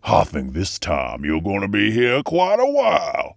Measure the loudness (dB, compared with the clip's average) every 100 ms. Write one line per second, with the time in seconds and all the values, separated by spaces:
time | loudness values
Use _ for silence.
0 | 2 2 2 -2 -6 -6 -6 -6 -4 -2
1 | -4 -6 -2 -2 -2 -4 -2 0 0 2
2 | 2 2 0 0 2 2 2 2 2 2
3 | 0 -4 -6